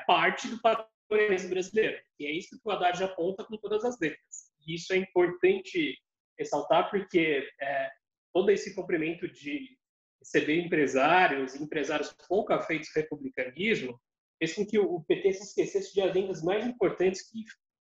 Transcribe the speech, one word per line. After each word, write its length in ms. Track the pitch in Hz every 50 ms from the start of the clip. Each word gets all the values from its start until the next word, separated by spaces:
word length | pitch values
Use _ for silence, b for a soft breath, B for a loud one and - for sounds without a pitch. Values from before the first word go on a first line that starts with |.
| -
parte 420 | - 180 170 165 190 196 - -
do 120 | - 233 -
patrimonialismo 880 | - 226 220 - - - _ _ _ - 214 214 214 208 190 180 190 180
brasileiro. 520 | 185 185 180 - - 220 220 139 - - - _ _
E 80 | - 147
é 60 | 147
isso 280 | 151 180 - - - -
que 80 | -
o 40 | 208
Haddad 320 | 190 - 180 180 175 175 190
aponta 400 | 190 - - 165 185 190 196 -
com 140 | - 214
todas 280 | 214 - 202 214 214 233
as 140 | 247 247 -
letras. 520 | 170 147 - - _ _ - - - _ _ _ _
E 80 | 156 165
isso 180 | 170 170 - 190
é 40 |
importante 1000 | 190 190 - - 180 180 175 175 - - 185 - - 185 - - 175 151 135 - - _ _ _ _ _ _ _ -
ressaltar 500 | 143 - 151 143 143 - 160 165 - -
porque, 580 | - 190 - - - 170 160 156 147 135 135 - - -
é, 300 | 139 139 143 135 135 - - _ _ _ _ _ _ _ -
todo 160 | 175 202 214
esse 240 | 196 - - 190 -
comprimento 520 | 190 175 - 180 160 156 160 170 - 185 143
de 460 | - - - 294 294 277 262 - _ _ _ _ _ _ _ _ _ _
receber 400 | - - - - 151 143 156 175
empresários, 960 | 175 170 180 156 143 123 127 131 135 151 175 185 185 165 139 139 135 131 -
empresários 560 | 139 151 147 - 151 139 147 151 147 143 - - _ -
pouco 240 | - 180 208 220 -
afeitos 380 | 175 147 - - 160 156 - -
ao 140 | - 156 156
republicanismo, 960 | - 151 143 139 131 - - 127 127 127 151 196 226 208 - 131 123 120 - _ _ _ _ _ _ _
fez 160 | - 160 160 -
com 120 | 214 196
que 120 | 208 226
o 240 | 208 196 165 175 170 -
P 180 | - 180 185
T 100 | - 196
se 120 | 190 - -
esquecesse 500 | - - 208 - - - 196 190 - -
de 80 | 202
agendas 420 | 190 170 170 185 202 190 170 156 156
mais 240 | 175 196 214 233
importantes 640 | 247 247 - 202 160 - - 175 190 190 - - -
que, 140 | - 226 - - - _ _ _ _ _